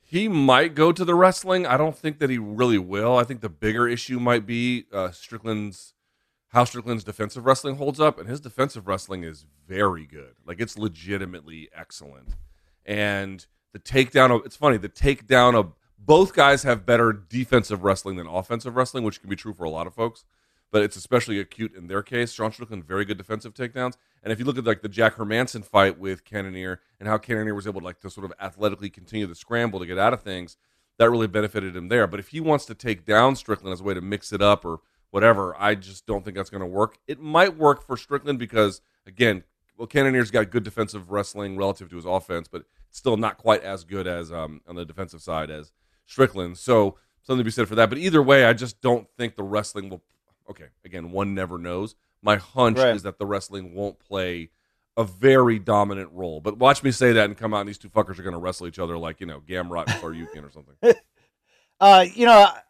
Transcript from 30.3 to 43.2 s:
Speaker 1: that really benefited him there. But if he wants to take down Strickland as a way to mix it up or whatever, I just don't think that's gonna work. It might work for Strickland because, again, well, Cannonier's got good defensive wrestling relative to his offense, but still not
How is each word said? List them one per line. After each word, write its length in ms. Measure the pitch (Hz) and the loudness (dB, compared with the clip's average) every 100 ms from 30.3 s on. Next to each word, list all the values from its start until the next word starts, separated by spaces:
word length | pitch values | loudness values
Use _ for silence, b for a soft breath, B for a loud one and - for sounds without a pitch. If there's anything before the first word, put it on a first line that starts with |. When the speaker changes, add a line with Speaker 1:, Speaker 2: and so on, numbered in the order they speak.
| 92 87 _ _ _ _ _ | -12 -12 _ _ _ _ _
Speaker 1:
that 140 | 117 | 4
really 160 | 117 110 | 4 0
benefited 500 | 98 104 107 95 90 | -2 -2 -4 -8 -10
him 120 | 87 | -2
there. 180 | 120 101 | 0 0
But 140 | 98 | -2
if 80 | 95 | -10
he 120 | 151 | -8
wants 240 | 160 147 - | 0 0 -2
to 80 | |
take 300 | 113 123 101 | -12 -6 -6
down 320 | 87 107 127 131 | 2 4 4 2
Strickland 380 | - 104 95 | -6 -8 -6
as 60 | 92 | -8
a 40 | |
way 80 | 95 | -6
to 80 | 92 | -6
mix 320 | 92 101 - | -6 -8 -8
it 80 | 101 | 0
up 240 | 101 104 | 2 2
or 160 | 87 82 _ _ _ | -2 -12 _ _ _
whatever, 440 | 98 110 104 95 78 | 2 4 4 0 -2
I 160 | 101 | -2
just 320 | 107 95 95 - | -2 -6 -20 -8
don't 180 | 101 | -8
think 120 | 98 92 | -8 -12
that's 140 | 95 | -12
gonna 160 | 101 92 | -10 -8
work. 300 | 92 110 _ - | -2 -2 _ -14
It 140 | 139 | -14
might 360 | 156 160 190 156 | -2 2 2 4
work 300 | 151 143 - | 2 2 -4
for 100 | 127 | -12
Strickland 400 | - 143 139 135 | -6 -8 -4 -6
because, 420 | 117 113 104 95 _ _ _ | -4 0 0 0 _ _ _
again, 380 | 95 120 95 _ _ _ _ | 0 0 0 _ _ _ _
well, 100 | 113 | -4
Cannonier's 440 | 151 135 131 113 | 0 2 2 0
got 200 | 113 104 | 0 0
good 140 | 120 | -2
defensive 460 | 107 104 107 107 87 | -4 -6 -6 -6 -6
wrestling 460 | 101 101 101 101 95 | -6 -6 -8 -10 -4
relative 320 | 98 95 90 | -4 -4 -12
to 60 | 87 | -14
his 80 | 85 | -4
offense, 420 | 92 - 87 82 | -6 -4 -10 -8
but 160 | 90 - _ _ | -16 -18 _ _
still 260 | - 131 | -6 -2
not 180 | 110 | 0